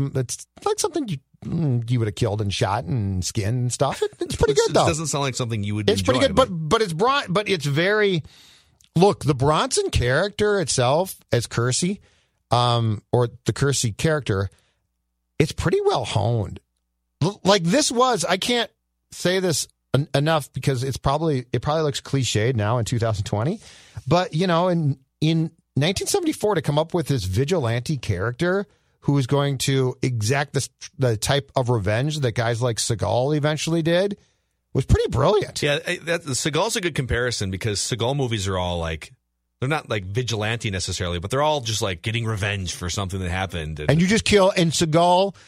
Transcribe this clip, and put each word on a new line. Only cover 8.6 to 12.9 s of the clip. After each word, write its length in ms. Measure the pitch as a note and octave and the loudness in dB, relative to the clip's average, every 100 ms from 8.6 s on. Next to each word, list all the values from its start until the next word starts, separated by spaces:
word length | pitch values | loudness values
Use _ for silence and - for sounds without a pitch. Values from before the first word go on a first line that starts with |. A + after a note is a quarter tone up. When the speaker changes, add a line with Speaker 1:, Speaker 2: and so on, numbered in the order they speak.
| _ _ _ | _ _ _
Speaker 1:
look, 300 | D#3+ G3+ - | 4 4 4
the 100 | C3 | 0
Bronson 560 | C3 C#3+ D#3+ C4 G#4 G4 | 2 2 2 2 0 0
character 680 | - A#2+ C#3+ G3+ - G#3 G3+ | 2 2 2 0 0 2 2
itself 560 | D3+ - B2 D3+ F#3+ - - | 0 2 2 2 -2 -8 -2
as 160 | A#2+ - | -2 0
Kersey, 520 | - B2 B2 F3 G3+ _ _ _ _ - | -2 0 0 -2 -4 _ _ _ _ 0
um, 500 | A#2+ B2 A#2+ A2+ | 2 4 2 0